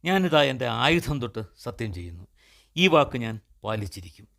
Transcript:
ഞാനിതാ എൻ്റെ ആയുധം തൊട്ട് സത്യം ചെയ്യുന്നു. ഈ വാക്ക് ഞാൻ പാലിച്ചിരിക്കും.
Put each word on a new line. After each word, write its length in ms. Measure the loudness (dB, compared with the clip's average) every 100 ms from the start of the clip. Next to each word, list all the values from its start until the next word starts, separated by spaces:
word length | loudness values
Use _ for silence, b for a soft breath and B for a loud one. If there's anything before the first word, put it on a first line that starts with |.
ഞാനിതാ 380 | 2 2 4 4
എൻ്റെ 260 | 2 0 -4
ആയുധം 520 | 0 2 2 0 -4
തൊട്ട് 220 | -4 -8 -12 _
സത്യം 300 | -12 -8 -8
ചെയ്യുന്നു. 340 | -8 -12 -14 -20 b b b b 2
ഈ 120 | 6
വാക്ക് 300 | 6 4 -2
ഞാൻ 220 | -6 -8 _ _
പാലിച്ചിരിക്കും. 640 | -6 -6 -6 -12 -18 -20 -20